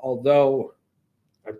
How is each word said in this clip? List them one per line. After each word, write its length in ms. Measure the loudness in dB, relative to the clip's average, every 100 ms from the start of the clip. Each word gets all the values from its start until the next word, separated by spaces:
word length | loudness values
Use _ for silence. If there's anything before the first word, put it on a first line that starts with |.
although 720 | -10 -4 2 2 2 0 -6 _ _ _ _ _ _ _
I'm 100 | -20